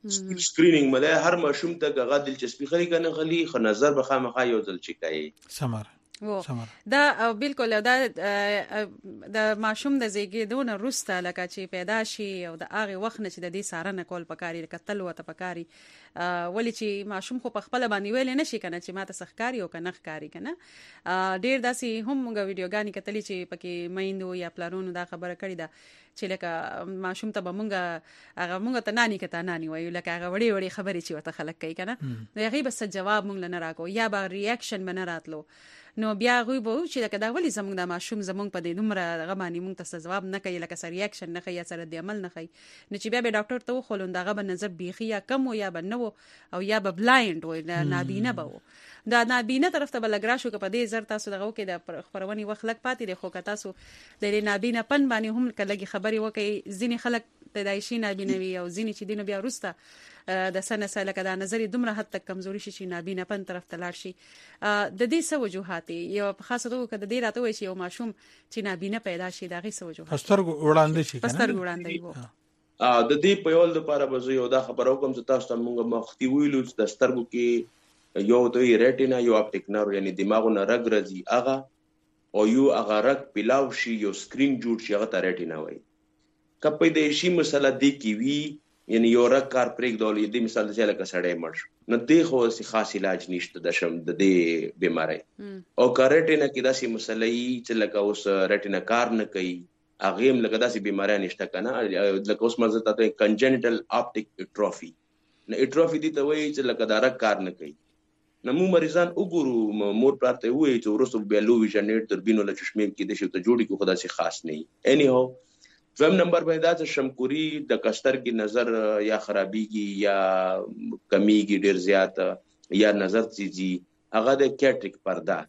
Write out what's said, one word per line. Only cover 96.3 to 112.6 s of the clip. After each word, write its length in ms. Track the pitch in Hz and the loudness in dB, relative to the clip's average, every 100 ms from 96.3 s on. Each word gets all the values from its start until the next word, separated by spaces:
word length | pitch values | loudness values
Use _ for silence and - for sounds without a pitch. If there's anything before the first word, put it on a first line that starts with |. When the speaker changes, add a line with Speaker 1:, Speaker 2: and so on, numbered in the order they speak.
| 151 139 | 2 2
Speaker 2:
کې 60 | 131 127 | 0 0
داسې 160 | 131 123 | 0 -2
مسله 320 | 113 - 110 113 | -4 -4 -2 0
وي 280 | 117 123 123 117 | 0 -2 -4 -2
چې 60 | 113 | -2
لکه 160 | 104 104 | 0 2
اوس 280 | 101 101 101 95 95 | 0 0 0 2 4
ریټینا 280 | 101 101 95 - | 2 2 -4 0
کار 200 | 117 120 113 | 2 2 0
نه 80 | 104 | 0
کوي، 220 | 98 92 90 87 _ _ _ 98 | -2 -4 -4 -10 _ _ _ -2
هغې 200 | 92 131 | 4 4
هم 60 | 127 113 | 4 2
لکه 100 | 110 | 2
داسې 140 | 123 113 101 | 2 0 -2
بیماریان 400 | 98 98 101 92 | 0 2 2 0
شته 120 | - 92 | -4 -6
که 80 | 92 110 | -4 -4
نه؟ 60 | 123 107 90 101 98 101 | -2 0 2 2 2 0
لکه 120 | 107 117 | 2 2
اوس 100 | 117 | 4
ما 100 | 113 | 2
زه 120 | 110 110 | 4 2
تا 60 | |
ته 100 | 107 | 4
وایم 160 | 110 - | 2 4
کنجنټل 560 | 107 107 131 131 120 113 - 117 | 4 6 4 4 2 0 0 -2
اپټیک 280 | 117 110 107 - | 0 -6 -8 -12
اټرافي. 480 | 95 - 101 - 80 _ _ _ _ _ - | -12 -2 -2 -2 -14 _ _ _ _ _ -8
نو 60 | 110 | 0
اټرافي 340 | 131 147 165 156 | 2 4 4 2
دې 60 | 156 151 | -2 0
ته 60 | |
وایي 220 | 143 156 151 | 0 2 0
چې 80 | 139 131 | 0 -2
لکه 140 | 113 110 | 0 2
دا 80 | 107 123 | 4 2
رګ 100 | 127 110 | 2 2
کار 180 | 98 95 | 2 -2
نه 40 | - | -8
کوي. 140 | 78 - _ _ _ _ _ _ | -16 -16 _ _ _ _ _ _
نو 80 | 123 | -2
موږ 160 | 151 185 | 2 4
مریضان 360 | 170 160 165 175 | 4 4 2 2
وګورو، 500 | - 196 165 135 117 107 107 | 0 0 0 2 2 0 0
م-، 160 | 101 104 | 0 4
مور 160 | 131 139 | 4 4
پلار 160 | 127 123 | 2 2
ته 80 | 113 | 0
یې 60 | |
ووایي 260 | 131 151 117 | 2 4 4
چې 80 | 110 | 2
وروسته 420 | 107 127 113 101 | 2 2 0 2
بیا 60 | 104 107 | 2 6
لو 80 | 120 | 6
ویژن 300 | 107 104 104 | 6 2 2
ایډ 120 | 110 110 | 0 0
دوربینو 380 | 98 98 107 101 | -2 2 2 2
له 40 | |
چشمې 260 | 95 | -2